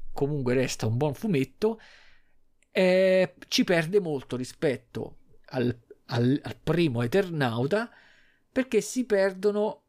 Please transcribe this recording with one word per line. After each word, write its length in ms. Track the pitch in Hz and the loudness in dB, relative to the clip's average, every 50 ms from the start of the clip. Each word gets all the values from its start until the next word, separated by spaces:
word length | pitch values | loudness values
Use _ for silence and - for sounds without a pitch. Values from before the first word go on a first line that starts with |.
| - - - | -8 -8 -4
comunque 400 | - 143 139 151 147 131 120 123 | -2 -2 -2 -2 -2 -2 0 0
resta 320 | 131 127 127 - - - | 0 0 -2 -2 -4 -2
un 100 | 110 113 | -2 -2
buon 160 | 120 147 160 - | 0 -2 -2 -4
fumetto, 680 | - - 226 185 135 135 - - _ - 220 226 220 - - - - - - - - _ _ _ _ _ _ _ _ _ _ | -4 -4 -2 0 0 0 -2 -2 _ -2 -2 -2 -4 -10 -20 -20 -20 -20 -20 -20 -20 _ _ _ _ _ _ _ _ _ _
eh, 640 | - 220 185 185 185 185 190 185 185 185 185 180 - - - - | 0 2 4 4 4 4 4 4 4 4 2 2 -2 -8 -10 -4
ci 160 | - - 254 | 0 0 2
perde 360 | - 180 165 160 156 190 208 | 2 2 2 2 2 2 0
molto 360 | 190 165 151 131 - - - | 2 0 -2 -4 -6 -6 -6
rispetto 840 | 123 127 - - - - 156 123 110 - _ - 113 110 - - - - _ - - - - | -6 -6 -8 -6 -2 -2 -2 -2 -2 -6 _ -12 -10 -10 -10 -12 -18 -20 _ -20 -20 -20 -8
al, 300 | - 131 120 123 123 - _ _ - - _ | -4 -2 0 0 -2 -4 _ _ -20 -20 _
al, 340 | - 127 120 120 123 139 147 - | -6 -2 0 0 0 0 -2 -4
al 140 | - - - _ | -10 -14 -8 _
primo 380 | - 160 170 175 156 120 117 120 | -2 0 0 0 0 0 -2 -2
Eternauta, 880 | 120 - 190 196 180 170 151 139 123 110 117 123 139 202 208 233 240 - - _ _ _ _ _ _ _ _ _ _ | 0 0 0 0 0 -2 -2 -2 -2 0 -2 -2 0 0 -2 -2 -6 -10 -18 _ _ _ _ _ _ _ _ _ _
perché 300 | _ 254 254 254 - 214 | _ -4 -2 0 0 0
si 240 | 196 - - 254 247 | 0 0 -4 -6 -2
perdono, 760 | 247 214 196 190 196 190 190 185 208 202 208 208 214 - - _ | 0 2 2 2 2 0 0 -2 0 0 0 -2 -2 -4 -8 _